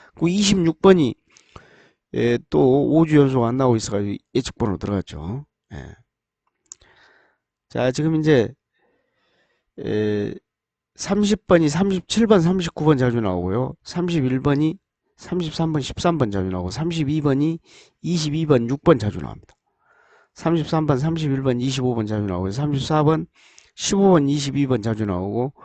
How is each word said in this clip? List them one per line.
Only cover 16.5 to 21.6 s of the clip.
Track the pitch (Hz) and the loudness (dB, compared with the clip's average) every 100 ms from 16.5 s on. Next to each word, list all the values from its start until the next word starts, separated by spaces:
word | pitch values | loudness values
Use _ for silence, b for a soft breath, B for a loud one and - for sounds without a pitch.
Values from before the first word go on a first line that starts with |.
나오고, | 90 90 | -4 -4
삼십이 | 117 165 165 139 151 | -4 -4 -2 -2 0
번이 | 143 135 151 165 b b b b | 0 0 0 -4 b b b b
이십이 | 156 175 156 156 156 | -4 -4 -2 -2 2
번, | 131 117 | 2 0
육 | 139 | -4
번 | - 135 | -4 -4
자주 | 104 90 | -4 -6
나옵니다. | 65 - - _ _ b b b b b b | -10 -14 -20 _ _ b b b b b b
삼십삼 | - 165 165 147 160 151 | -8 -2 -2 0 -2 0
번, | 131 | 0
삼십일 | 160 165 156 135 | -2 -2 -2 -2
번, | 135 120 | -2 -2